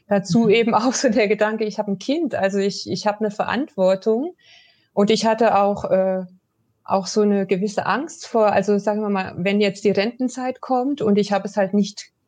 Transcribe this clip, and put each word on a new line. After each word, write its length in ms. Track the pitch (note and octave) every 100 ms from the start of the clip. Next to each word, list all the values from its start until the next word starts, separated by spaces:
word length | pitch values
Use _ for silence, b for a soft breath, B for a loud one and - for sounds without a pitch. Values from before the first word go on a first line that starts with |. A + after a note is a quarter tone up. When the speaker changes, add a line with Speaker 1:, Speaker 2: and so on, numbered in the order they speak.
| -
Speaker 1:
Dazu 380 | G3+ G3 A#3 A3
Speaker 2:
Mhm. 40 |
Speaker 1:
eben 240 | A3+ A#3
auch 200 | G#3+ B3
so 160 | - C4
der 180 | A3 G#3
Gedanke, 380 | G#3+ G#3+ A3 G#3+
ich 120 | G#3
habe 140 | G#3
ein 80 | F#3
Kind, 340 | - D#4 D4+ -
also 220 | F#3+ G3
ich, 320 | G3 G3 G2+
ich 160 | F#3 G#3+
habe 140 | G#3
eine 120 | G#3+
Verantwortung. 1000 | G#3 F#3 G3+ D4 - F#3 F#3+ A3 A3+ E4+ - b b b b b
Und 180 | - G#3
ich 140 | G#3+ A3
hatte 320 | A3 A3+ F#3+
auch, 260 | G3+ G3+ -
äh, 300 | F#3+ F#3+ F#3+ F3+ _ _ _ _ _ -
auch 220 | G3 F#3
so 140 | G#3+
eine 240 | G#3 G3+ F#3+
gewisse 400 | F#3+ G#3 - -
Angst 420 | A3 D#4+ - -
vor, 240 | A3+ G#3
also 260 | G3 G3 G3+
sagen 240 | G#3+ G#3
wir 80 | G#3
mal, 240 | G3 F#3 -
wenn 240 | F#3+ G3+
jetzt 220 | G3+ G3 G#3
die 60 |
Rentenzeit 680 | G3 A3 - B3+ B3+ B3+ B3+
kommt 400 | - B3+ C4 C#4
und 160 | - G3+
ich 140 | G3+
habe 160 | G3 G3+
es 80 | G#3
halt 160 | F#3+
nicht 380 | G3+ G3+ - - _